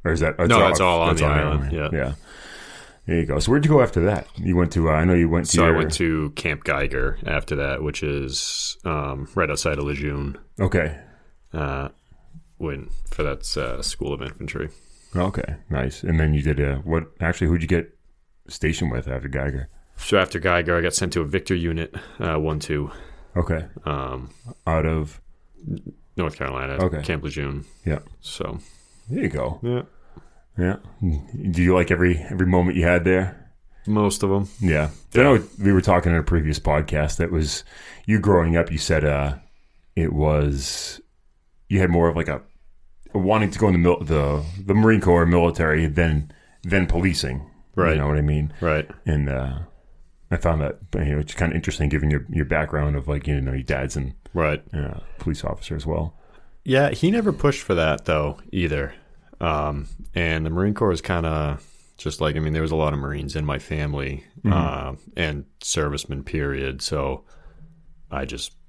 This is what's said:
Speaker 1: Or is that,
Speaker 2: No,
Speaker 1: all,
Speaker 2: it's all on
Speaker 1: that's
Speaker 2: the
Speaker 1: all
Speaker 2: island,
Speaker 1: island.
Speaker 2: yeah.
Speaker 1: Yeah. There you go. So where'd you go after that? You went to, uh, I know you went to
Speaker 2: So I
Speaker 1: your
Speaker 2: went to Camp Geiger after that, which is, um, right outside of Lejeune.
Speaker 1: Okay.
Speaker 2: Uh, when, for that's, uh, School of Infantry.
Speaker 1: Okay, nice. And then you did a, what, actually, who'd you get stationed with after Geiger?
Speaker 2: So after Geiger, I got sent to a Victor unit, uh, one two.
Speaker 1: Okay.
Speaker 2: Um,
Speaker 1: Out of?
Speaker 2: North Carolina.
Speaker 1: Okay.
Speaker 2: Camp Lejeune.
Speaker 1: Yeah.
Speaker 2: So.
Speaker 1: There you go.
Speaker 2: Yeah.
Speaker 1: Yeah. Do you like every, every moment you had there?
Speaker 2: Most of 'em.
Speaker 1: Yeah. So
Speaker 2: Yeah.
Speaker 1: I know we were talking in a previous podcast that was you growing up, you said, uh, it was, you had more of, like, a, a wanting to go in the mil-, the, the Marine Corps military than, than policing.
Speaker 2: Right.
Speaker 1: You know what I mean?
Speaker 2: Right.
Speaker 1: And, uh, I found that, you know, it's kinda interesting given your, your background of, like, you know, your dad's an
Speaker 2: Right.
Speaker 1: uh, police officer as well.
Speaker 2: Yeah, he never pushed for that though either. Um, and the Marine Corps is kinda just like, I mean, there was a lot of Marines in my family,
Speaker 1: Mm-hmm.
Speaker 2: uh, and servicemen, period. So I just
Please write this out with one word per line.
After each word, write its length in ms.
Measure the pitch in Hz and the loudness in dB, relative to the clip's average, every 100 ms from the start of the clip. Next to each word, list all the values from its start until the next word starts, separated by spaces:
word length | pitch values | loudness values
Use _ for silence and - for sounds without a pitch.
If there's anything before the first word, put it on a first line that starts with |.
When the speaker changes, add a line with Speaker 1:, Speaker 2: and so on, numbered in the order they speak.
Speaker 1:
Or 80 | 95 | 0
is 80 | 82 | 0
that, 180 | 80 - | 0 2
Speaker 2:
No, 240 | - 113 | 4 6
Speaker 1:
all, 80 | 98 | 6
Speaker 2:
it's 100 | 92 | 4
all 220 | 92 85 | 4 4
on 60 | 85 | 2
Speaker 1:
that's 120 | 82 | 2
Speaker 2:
the 60 | 76 | 2
Speaker 1:
all 60 | |
Speaker 2:
island, 300 | 76 76 73 69 | 2 2 0 0
Speaker 1:
island. 0 | |
Speaker 2:
yeah. 160 | 80 73 80 | -2 -2 -2
Speaker 1:
Yeah. 140 | 65 73 - - - - - - - - - | -4 -6 -12 -20 -20 -18 -18 -20 -20 -14 -2
There 120 | 85 | 0
you 60 | 76 | 0
go. 140 | 71 | 0
So 120 | 76 | 2
where'd 140 | 143 147 | 2 6
you 40 | |
go 100 | 147 | 4
after 180 | 120 92 92 | 4 2 0
that? 220 | 80 - - | 0 -6 -6
You 180 | 87 90 | 0 2
went 160 | 85 | 2
to, 160 | 85 82 | 2 2
uh, 40 | |
I 120 | 78 87 | 4 4
know 100 | 87 | 4
you 120 | 82 | 4
went 200 | 85 - | 2 2
to 40 | |
Speaker 2:
So 120 | 85 | 4
I 40 | 82 | 4
Speaker 1:
your 60 | 80 | 4
Speaker 2:
went 140 | 78 | 0
to 360 | 78 85 78 76 - | 0 0 0 -4 -4
Camp 280 | 85 73 | -6 -4
Geiger 540 | - 69 69 67 65 71 - | -2 -2 -2 0 -2 -2 -4
after 300 | 73 - 73 | -4 -2 -4
that, 260 | 69 67 | -2 -4
which 200 | 76 71 | -4 -4
is, 760 | 76 71 67 67 - - - - 90 | -4 -4 -4 -6 -6 -6 -8 -8 -6
um, 420 | 76 71 95 71 98 | -4 -4 -8 -6 -2
right 140 | 80 | -2
outside 300 | 71 80 71 | 0 -2 -2
of 60 | 73 | -4
Lejeune. 520 | 71 73 71 71 69 - - | -4 -4 -4 -6 -10 -14 -2
Speaker 1:
Okay. 380 | 95 92 78 73 - - - _ _ | 0 2 0 -6 -16 -20 -20 _ _
Speaker 2:
Uh, 380 | 80 71 67 69 _ _ - - - - _ | -6 -4 -6 -8 _ _ -20 -20 -20 -20 _
when, 320 | 80 69 - - - | -8 -8 -6 -6 -4
for 140 | - | -4
that's, 340 | 73 69 - 76 | -4 -4 -6 -6
uh, 240 | 62 62 | -4 -6
School 320 | 69 - 71 | -6 -6 -6
of 80 | 69 | -6
Infantry. 480 | 64 - 71 73 76 - - - - 92 | -8 -10 -10 -8 -8 -12 -20 -20 -8 -2
Speaker 1:
Okay, 400 | 92 - - 78 - | -2 -2 -6 -8 -4
nice. 340 | 71 65 - | -4 -4 -4
And 160 | - 80 | 0 2
then 140 | 78 76 | 4 2
you 60 | |
did 160 | 71 69 | 2 0
a, 160 | 71 69 76 | 0 -2 -2
what, 200 | 82 80 - | -4 -4 -4
actually, 280 | 82 85 85 | -4 0 0
who'd 160 | 85 | 0
you 40 | 80 | 2
get 300 | 85 82 _ _ _ _ _ - | 0 -2 _ _ _ _ _ -20
stationed 440 | - 78 78 82 | -4 -4 -2 -2
with 160 | 60 64 | -4 -6
after 200 | 65 67 | -8 -6
Geiger? 400 | 67 71 67 67 - - - | -4 -4 -4 -8 -14 -20 -12
Speaker 2:
So 200 | - 101 | 0 2
after 220 | 90 87 | 2 0
Geiger, 380 | 92 87 85 87 | 2 2 2 0
I 40 | |
got 120 | 85 | 2
sent 180 | - 90 | 0 0
to 80 | 85 | -2
a 40 | 76 | -2
Victor 300 | 90 - 90 | -2 0 0
unit, 400 | 85 80 82 - - - | 0 -2 -6 -10 -16 -6
uh, 180 | 87 78 | -2 0
one 220 | 78 76 | -2 -4
two. 320 | - 73 71 - - - - 87 | -2 -4 -4 -10 -18 -20 -6 -2
Speaker 1:
Okay. 300 | 82 80 80 - | -2 -2 -6 -10
Speaker 2:
Um, 460 | 78 71 65 65 65 - 123 - - | -6 -6 -6 -8 -12 -18 -20 -8 -2
Speaker 1:
Out 180 | 80 78 | 0 2
of? 340 | 80 76 - - - _ - - - - - _ - | 0 -4 -10 -20 -20 _ -16 -10 -8 -10 -18 _ -6
Speaker 2:
North 180 | 80 - | -4 -4
Carolina. 380 | 67 65 67 67 | -6 -4 -6 -2
Speaker 1:
Okay. 180 | 92 78 | 0 -2
Speaker 2:
Camp 220 | 71 78 | -4 -4
Lejeune. 420 | 76 73 69 71 73 - 82 | -4 -6 -6 -8 -12 -8 -4
Speaker 1:
Yeah. 140 | 73 - - | -4 -6 -18
Speaker 2:
So. 380 | - - - - - - _ - - | -16 -10 -8 -8 -14 -20 _ -20 -8
Speaker 1:
There 140 | 170 | -4
you 60 | 254 | -2
go. 300 | 143 62 - | -2 -4 -4
Speaker 2:
Yeah. 180 | 120 123 - - - - - - _ - | -4 -4 -6 -18 -20 -20 -20 -20 _ 0
Speaker 1:
Yeah. 180 | 90 101 - - 95 76 - - 98 | 0 0 -8 -4 -2 -2 -4 -6 -2
Do 100 | 85 | 2
you 100 | 90 | 4
like 180 | 92 85 | 4 4
every, 260 | 87 90 82 - | 4 4 2 -2
every 160 | 87 92 | 0 4
moment 300 | 90 87 87 | 4 4 2
you 60 | 85 | 4
had 180 | 87 85 | 4 4
there? 460 | 92 92 - - - - - - | 2 2 -6 -20 -20 -20 -12 0
Speaker 2:
Most 340 | 107 104 - | 2 2 2
of 100 | 98 | 2
'em. 160 | 98 98 - | 2 0 0
Speaker 1:
Yeah. 300 | 92 76 78 - - | 2 4 0 -4 0
So 100 | 117 | 4
Speaker 2:
Yeah. 80 | 139 | 6
Speaker 1:
I 60 | 120 | 6
know 60 | - - | 2 0
we 120 | 98 | 4
were 100 | 95 | 4
talking 300 | - 87 85 | 6 4 4
in 60 | 82 | 2
a 60 | |
previous 360 | 76 85 76 76 | 2 2 2 0
podcast 580 | - 76 78 76 76 - | 0 0 0 0 0 0
that 140 | 85 | 0
was 320 | 80 76 - - - - - - | 0 0 -4 -10 -20 -20 -10 0
you 140 | 107 | 2
growing 380 | 95 90 82 85 | 4 4 6 2
up, 140 | 82 | 2
you 60 | 78 | -2
said, 260 | - 78 73 | 0 2 2
uh, 300 | 71 71 71 - - _ _ _ - | 2 -2 -4 -12 -20 _ _ _ -2
it 180 | 82 | -2
was, 880 | 76 78 76 73 69 65 - - - - _ _ _ _ _ - | 2 2 2 2 0 -4 -8 -10 -14 -20 _ _ _ _ _ -2
you 100 | 95 | 2
had 100 | 92 | 4
more 200 | 85 85 | 4 4
of, 60 | 82 | 2
like, 120 | 78 | -4
a, 140 | 71 - - - - - - - | -6 -10 -20 -20 -20 -20 -20 -6
a 40 | 101 | -2
wanting 320 | 95 110 104 | 2 2 2
to 80 | - | 2
go 80 | 107 | 4
in 60 | |
the 60 | 90 | 6
mil-, 200 | 85 85 | 4 4
the, 400 | 76 78 71 73 80 92 | 2 2 2 0 -2 -8
the 100 | 98 101 | 0 6
Marine 260 | 110 110 | 6 6
Corps 240 | 95 87 85 | 6 6 6
military 640 | 87 85 80 80 78 80 | 6 4 2 2 2 2
than, 440 | 73 82 76 73 - _ _ | 2 2 2 -2 -14 _ _
than 220 | 87 95 90 | 0 2 2
policing. 640 | 87 95 78 69 65 73 - - - | 2 2 0 -4 -6 -10 -20 -6 2
Speaker 2:
Right. 180 | 85 | 4
Speaker 1:
You 60 | 78 | 4
know 60 | 71 | 2
what 100 | 73 | 2
I 40 | |
mean? 320 | 73 76 76 - | 2 2 -2 -2
Speaker 2:
Right. 280 | 85 78 73 - - | 0 0 -2 -6 0
Speaker 1:
And, 240 | 76 71 | 0 0
uh, 300 | 65 67 65 85 - _ - - _ - | -2 -4 -8 -12 -16 _ -20 -20 _ -6
I 80 | 87 | 0
found 240 | 85 80 | 2 2
that, 180 | 71 - - | 0 -6 -6
you 200 | - 73 | -2 0
know, 60 | 73 | 0
it's 140 | 73 | -2
kinda 220 | - 82 82 | -2 0 0
interesting 340 | 85 - 73 | -4 -2 0
given 200 | 76 73 | 2 2
your, 160 | 73 - | 0 -2
your 160 | 82 69 | -4 0
background 500 | 78 76 76 73 71 | 0 0 -2 0 -2
of, 100 | 67 | -2
like, 180 | 71 76 | -4 -2
you 120 | 71 | -2
know, 120 | 65 | -2
your 100 | 65 | -4
dad's 320 | 64 67 67 76 | -2 -4 -2 -6
an 160 | 65 - - | -6 -10 -8
Speaker 2:
Right. 300 | 87 78 76 - | -2 0 -2 -6
Speaker 1:
uh, 260 | 78 69 - - - | -6 -6 -8 -12 -8
police 260 | - 76 | -6 -4
officer 320 | - - - 78 | -6 -8 -8 -6
as 100 | 73 | -4
well. 280 | 78 80 - - - - - | -4 -4 -10 -20 -20 -20 -12
Speaker 2:
Yeah, 280 | - 131 143 | 0 2 2
he 180 | - 170 | 2 2
never 220 | 233 208 | 2 0
pushed 280 | - 143 - | 2 0 0
for 100 | - 87 | 0 2
that 300 | 80 - - | 2 0 0
though 320 | 78 73 71 - | 0 0 -6 -6
either. 420 | 92 85 73 69 - _ - _ - | -2 -2 -2 -4 -10 _ -20 _ -4
Um, 460 | 85 76 73 73 73 - - - | -2 0 -2 -4 -8 -12 -8 -2
and 300 | 82 80 78 | 0 0 -2
the 40 | |
Marine 220 | 85 101 | 0 0
Corps 180 | 104 107 | 2 0
is 80 | 85 | 0
kinda 580 | - 87 117 78 76 71 - - _ - | -2 -2 0 -2 -2 -4 -12 -20 _ -10
just 240 | 73 - | -8 -2
like, 140 | 76 76 | -2 0
I 20 | |
mean, 140 | 78 | -2
there 80 | 78 | -2
was 100 | 80 | -2
a 40 | 78 | 0
lot 160 | 76 | 0
of 60 | 71 | -2
Marines 360 | 69 71 71 76 | -6 -8 -6 -6
in 80 | 73 | -4
my 140 | 69 | -6
family, 640 | - 78 73 71 67 69 - - 107 | -6 -6 -4 -4 -6 -10 -14 -4 0
Speaker 1:
Mm-hmm. 80 | |
Speaker 2:
uh, 400 | 80 69 135 135 69 - - | 2 0 -4 -8 -12 -10 -4
and 280 | 80 71 69 _ | -2 -4 -10 _
servicemen, 600 | - - 73 71 - 69 | -4 -2 -2 -4 -6 -10
period. 580 | - 78 71 69 67 65 | -6 -4 -4 -4 -6 -6
So 440 | - - 69 65 _ - - - - - - - - | -6 -4 -4 -6 _ -20 -20 -20 -20 -20 -20 -20 -10
I 140 | 139 92 | -8 -8
just 280 | 123 - - | -10 -12 -14